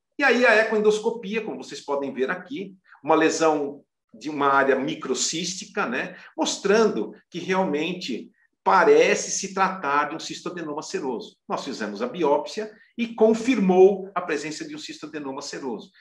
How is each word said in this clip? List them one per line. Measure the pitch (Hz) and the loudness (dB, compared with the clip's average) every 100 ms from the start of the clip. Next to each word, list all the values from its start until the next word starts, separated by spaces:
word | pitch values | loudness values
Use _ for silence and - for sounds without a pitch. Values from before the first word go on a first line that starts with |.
| _ - | _ 0
E | |
aí | 269 240 247 | 2 4 6
a | 214 | 4
ecoendoscopia, | 226 214 208 208 226 - 190 220 | 4 2 2 2 0 -4 -6 -6
como | - 127 | -6 -10
vocês | 127 139 | -12 -12
podem | - 139 135 | -6 -4 -4
ver | 113 127 | -2 -2
aqui, | 180 - 151 196 - _ - | -4 -10 -12 -12 -16 _ -6
uma | 143 | 0
lesão | 156 156 - 160 151 139 - _ _ _ 113 | 4 4 4 2 2 -2 -8 _ _ _ -14
de | 143 | -8
uma | 147 139 | -2 2
área | 139 135 127 | 4 4 2
microcística, | 147 165 131 120 - 160 175 - - 208 147 | -2 -6 -4 -4 -4 -4 -6 -8 -8 -6 -4
né? | 135 180 - - - | -4 -8 -12 -10 -4
Mostrando | 302 - 190 220 214 110 98 - _ | -4 -2 2 4 4 2 -6 -10 _
que | 170 | -8
realmente | 175 185 170 147 170 180 - 110 - _ _ _ | -2 0 0 0 -2 -4 -6 -8 -10 _ _ _
parece | 190 190 151 147 185 202 - | 2 6 8 8 6 2 -2
se | - 190 | -6 -4
tratar | 196 185 - 143 147 143 | -2 -2 -2 -2 0 0
de | 156 | -4
um | |
cistoadenoma | - 160 180 180 151 147 | -10 -10 -10 -10 -8 -10
seroso. | 151 185 139 110 - - - | -8 -6 -4 -6 -10 -16 -8
Nós | 190 | -8
fizemos | - 101 104 101 | -6 -6 -6 -6
a | 123 | -6
biópsia | 175 147 147 - 214 214 - _ - | 0 2 2 -2 -8 -10 -12 _ -8
e | 226 | -4
confirmou | - 220 220 262 226 185 180 190 190 - | 2 4 4 2 2 4 8 8 6 -6
a | 175 | -6
presença | 170 147 151 151 156 | -4 -4 -6 -10 -12
de | |
um | 151 | -14
cistoadenoma | - - 147 147 139 135 | -14 -14 -12 -12 -10 -10
seroso. | - - 135 104 - _ | -10 -10 -8 -8 -12 _